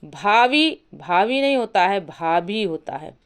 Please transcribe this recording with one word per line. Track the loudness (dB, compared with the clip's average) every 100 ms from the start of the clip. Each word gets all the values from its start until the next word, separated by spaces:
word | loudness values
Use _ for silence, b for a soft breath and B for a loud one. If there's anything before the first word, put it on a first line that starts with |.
भावी, | -20 -6 2 4 4 4 0 -2 _
भावी | -20 -2 0 2 0
नहीं | 0 0
होता | 0 2 2
है, | 0
भाभी | -6 -8 0 0 0 -4
होता | -4 -6 -8 -12
है। | -14 -20